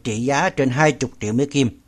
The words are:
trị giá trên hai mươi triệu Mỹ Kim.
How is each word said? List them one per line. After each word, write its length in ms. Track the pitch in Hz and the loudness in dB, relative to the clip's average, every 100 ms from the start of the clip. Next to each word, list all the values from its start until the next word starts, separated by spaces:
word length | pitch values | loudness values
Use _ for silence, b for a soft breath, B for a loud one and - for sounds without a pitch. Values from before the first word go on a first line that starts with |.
trị 220 | 123 110 123 | -6 -4 -2
giá 240 | 139 185 | 0 0
trên 200 | 165 131 | 0 0
hai 240 | 127 156 - | 2 2 2
mươi 80 | 131 - | -6 -6
triệu 140 | 107 | -4
Mỹ 120 | 117 143 | -2 0
Kim. 240 | 143 120 - | 0 0 -2